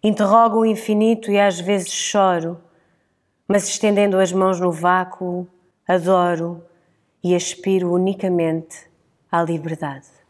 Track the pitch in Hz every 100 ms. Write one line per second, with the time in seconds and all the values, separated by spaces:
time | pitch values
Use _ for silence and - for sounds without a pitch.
0 | 214 208 196 220 226 214 220 220 - 214
1 | 220 226 220 202 202 175 175 202 180 -
2 | - 208 190 175 165 170 _ _ _ _
3 | _ _ _ _ _ 202 190 - 214 202
4 | 202 190 185 185 190 180 180 160 175 180
5 | 185 - 180 180 180 _ _ _ - 180
6 | 170 185 175 170 170 170 - _ _ _
7 | _ _ 175 175 175 - - 190 180 180
8 | 185 190 196 175 165 165 160 - - _
9 | _ _ _ 170 165 165 160 160 151 139
10 | _ _ _